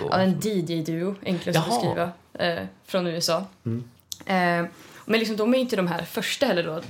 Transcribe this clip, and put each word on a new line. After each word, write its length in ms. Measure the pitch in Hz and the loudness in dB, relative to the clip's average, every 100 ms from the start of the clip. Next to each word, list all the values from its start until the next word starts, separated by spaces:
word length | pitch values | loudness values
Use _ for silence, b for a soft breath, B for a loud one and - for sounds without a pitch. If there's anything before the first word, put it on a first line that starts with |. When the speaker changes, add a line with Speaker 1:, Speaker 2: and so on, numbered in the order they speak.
Speaker 1:
och 80 | - | 0
Speaker 2:
Ja, 80 | 180 | 2
en 220 | 190 156 | 4 2
D 80 | 214 | 0
J-duo, 640 | 196 160 165 160 165 185 196 | 0 -2 -2 -2 -2 -4 -4
enklast 340 | - 175 175 160 | -4 -4 0 2
att 80 | 165 | 2
Speaker 1:
Jaha. 120 | 233 | 0
Speaker 2:
beskriva, 300 | 185 165 175 - _ - 175 170 | 0 0 -2 -6 _ -4 -2 -2
eh, 60 | 190 - - | -6 -12 -4
från 200 | 190 175 | -2 0
U 100 | 165 | 0
S 120 | 165 | 0
A. 160 | 117 196 - | 0 -2 -8
Speaker 3:
Mm. 200 | 117 117 120 - - - - | -6 -4 -6 -16 -14 -10 -2
Speaker 2:
Eh, 440 | 185 175 170 175 B B B | 2 2 2 0 B B B
men 140 | B 226 | B 0
liksom, 180 | 220 214 | 2 0
de 180 | 220 | 4
är 40 | 254 | 4
inte 180 | 247 202 | 2 0
de 100 | 175 | 0
här 160 | 170 | 0
första 420 | 175 233 - - 262 | -4 -4 -4 0 2
heller 160 | 175 | 2
då. 160 | 165 160 | 0 -4